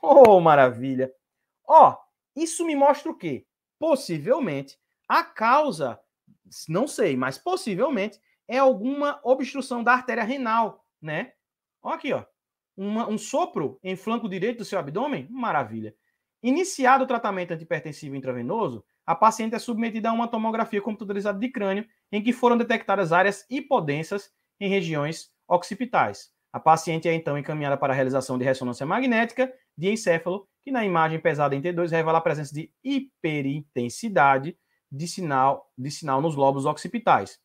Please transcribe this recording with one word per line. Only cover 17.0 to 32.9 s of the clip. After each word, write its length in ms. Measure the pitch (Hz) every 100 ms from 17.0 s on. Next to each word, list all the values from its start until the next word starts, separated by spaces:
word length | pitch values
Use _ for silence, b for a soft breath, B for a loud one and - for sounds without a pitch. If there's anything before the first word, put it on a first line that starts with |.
o 20 | 254
tratamento 460 | 240 226 190 175
antihipertensivo 640 | 165 160 160 156 147 151 139
intravenoso, 680 | 131 123 120 220 185 113 - _ -
a 80 |
paciente 400 | 170 220 220 226
é 40 | 220
submetida 500 | - 220 233 220 220
a 20 |
uma 140 | 226 233
tomografia 560 | 226 220 220 220 208
computadorizada 560 | 196 208 196 202 202 196
de 100 | 247
crânio, 380 | 254 202 196 220 _ _
em 100 | 208
que 120 | 214
foram 260 | 240 240 233
detectadas 540 | 233 226 - 196 175
áreas 340 | 170 190 196 -
hipodensas 840 | 262 277 254 156 143 160 202 - _ _ _
em 100 | 202
regiões 640 | 196 170 156 147 160 - _ _
occipitais. 840 | 175 175 202 247 - 117 101 - _ _
A 80 | 127
paciente 480 | 160 160 175 160 170
é, 60 |
então, 240 | 165 165 143
encaminhada 400 | 139 156 143 139
para 160 | 139
a 20 | 131
realização 400 | 131 135 127 127
de 80 |
ressonância 400 | 127 131 127 120
magnética 680 | 139 202 262 226 233 - 254 B B
de 160 | - 180
encéfalo, 560 | 220 196 165 170 190 - _
que 100 | -
na 140 | 262
imagem 340 | 208 170 160 160
pesada 360 | 170 147 143 139
em 60 |
T 100 | 156
dois 200 | 175 175
revela 260 | 165 160 160
a 20 |
presença 320 | 165 147 147
de 180 | 143 165 _
hiperintensidade 1700 | 262